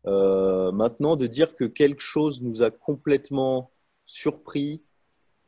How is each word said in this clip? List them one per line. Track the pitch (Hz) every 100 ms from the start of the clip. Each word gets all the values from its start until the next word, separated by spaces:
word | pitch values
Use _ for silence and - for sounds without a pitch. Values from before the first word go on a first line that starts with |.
| 95
Euh, | 98 98 95 95 95 92
maintenant, | 98 117 117 147 160
de | 120
dire | 120 160 -
que | 117
quelque | - 143 143
chose | - 156 151 127
nous | 123 110
a | 117
complètement | - - 143 151 139 - 139 131 131 127 _ _ _ -
surpris, | - 151 - - 147 147 156 _ _ _ _ _ _